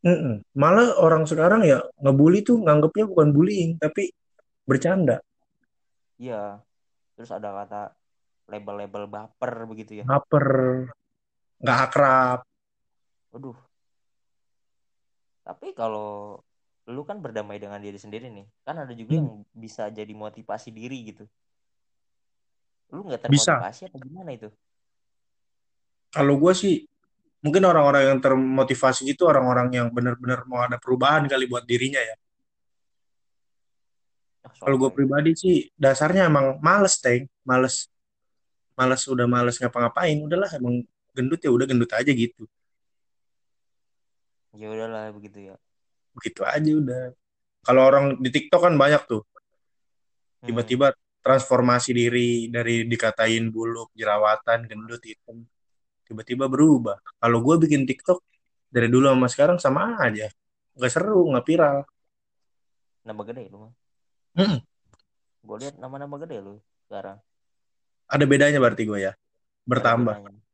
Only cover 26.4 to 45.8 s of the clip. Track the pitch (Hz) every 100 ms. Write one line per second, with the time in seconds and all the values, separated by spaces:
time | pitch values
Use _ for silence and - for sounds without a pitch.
26.4 | 165 185 202 170 - _ _ _ _ _
27.4 | 151 170 190 165 143 139 135 135 135 131
28.4 | 131 135 131 131 135 131 135 143 175 143
29.4 | 127 123 123 123 120 120 123 123 123 127
30.4 | 127 123 123 123 - 127 139 156 147 135
31.4 | 127 123 120 120 131 135 113 110 _ _
32.4 | _ _ _ _ _ _ _ _ _ _
33.4 | _ _ _ _ _ _ _ _ _ _
34.4 | - _ - 135 135 135 139 143 151 165
35.4 | 190 165 - _ 135 131 151 185 175 147
36.4 | 135 139 156 196 196 - 127 123 139 _
37.4 | 131 127 131 - - _ _ _ _ _
38.4 | _ _ _ - 127 131 - 127 123 123
39.4 | 120 120 123 123 120 139 170 151 151 175
40.4 | 196 160 123 123 120 _ _ - 127 165
41.4 | 151 123 135 127 117 107 139 127 117 _
42.4 | 110 _ _ _ _ _ _ _ _ _
43.4 | _ _ _ _ _ _ _ _ _ _
44.4 | _ 104 107 110 113 113 107 104 101 104
45.4 | 98 95 _ _